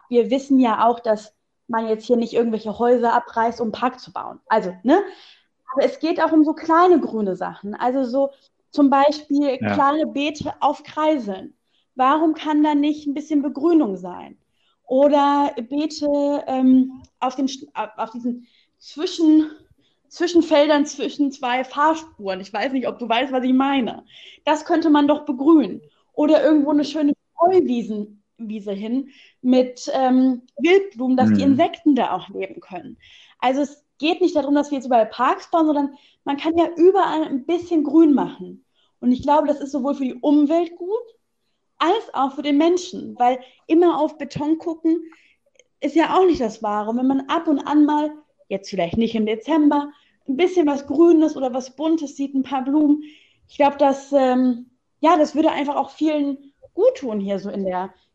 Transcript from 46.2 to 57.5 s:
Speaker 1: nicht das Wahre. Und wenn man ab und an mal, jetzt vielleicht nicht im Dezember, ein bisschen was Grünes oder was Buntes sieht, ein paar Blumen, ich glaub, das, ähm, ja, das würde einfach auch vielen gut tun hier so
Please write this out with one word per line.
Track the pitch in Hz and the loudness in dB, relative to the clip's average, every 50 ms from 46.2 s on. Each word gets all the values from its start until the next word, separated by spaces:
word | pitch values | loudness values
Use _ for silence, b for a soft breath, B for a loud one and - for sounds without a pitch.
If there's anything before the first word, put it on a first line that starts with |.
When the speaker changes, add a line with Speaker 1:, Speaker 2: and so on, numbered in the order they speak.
| 381 | 4
Speaker 1:
nicht | 359 294 247 | 2 2 0
das | 247 214 208 - 220 | -2 -6 -6 -6 -6
Wahre. | 208 208 208 208 214 | -4 -4 -4 -4 -4
Und | 233 247 | -4 -2
wenn | 247 | 0
man | 262 269 269 269 - | 0 0 0 -2 -2
ab | 294 339 330 330 | -4 -4 0 0
und | 294 285 | -2 -2
an | - 269 285 302 294 | -2 0 4 4 4
mal, | 285 302 302 302 302 302 - _ _ _ _ _ - | 4 2 0 -2 -4 -6 -10 _ _ _ _ _ -8
jetzt | 196 190 - - | -8 -8 -8 -8
vielleicht | 202 185 170 170 - 226 | -4 -4 -4 -2 0 -2
nicht | 226 220 - | -2 -2 0
im | 220 214 | -2 -2
Dezember, | 214 226 220 - 277 320 311 302 294 294 285 285 294 B B B B B B _ - | -2 -2 -4 -2 -2 0 4 4 4 2 2 -2 -4 B B B B B B _ -8
ein | 262 | -2
bisschen | 262 359 370 370 359 311 | 0 0 0 2 2 0
was | 294 285 269 - | 0 0 -2 -4
Grünes | - 277 285 339 349 339 311 311 302 302 | -6 2 4 6 6 6 6 4 2 0
oder | 269 269 254 233 | -2 -6 -4 -4
was | 262 247 - - | -6 -8 -10 -12
Buntes | - 311 320 330 320 294 277 - | -6 -2 0 0 0 -2 -6 -8
sieht, | - 277 277 285 | -8 -8 -4 -2
ein | 269 262 | -4 -4
paar | 269 277 262 247 | -2 -4 -6 -4
Blumen, | 269 277 311 302 285 294 302 B B B B B B B B B _ | 0 0 2 4 4 2 0 B B B B B B B B B _
ich | _ | _
glaub, | - 285 277 277 285 | 2 2 2 4 2
das, | 294 277 269 269 - - 277 | 2 2 2 0 -4 0 2
ähm, | 277 262 254 254 254 254 254 240 233 - _ _ _ _ _ _ - | 2 4 4 2 2 2 0 0 -2 -8 _ _ _ _ _ _ 0
ja, | - 311 359 | 2 4 4
das | 311 302 - - | 4 2 0 2
würde | 285 311 - - | 0 0 0 0
einfach | - 285 277 277 | -2 -4 -4 -4
auch | 262 247 - | -4 -4 -6
vielen | - - 302 320 302 302 285 285 269 277 - - _ _ _ - - | -6 -4 -2 -2 0 0 -2 -4 -6 -8 -12 -20 _ _ _ -14 -4
gut | 339 415 523 508 | 2 2 2 2
tun | - 294 240 214 208 | 0 -8 -8 -6 -6
hier | 196 196 196 190 | -4 -4 -6 -6
so | 190 202 | -6 -8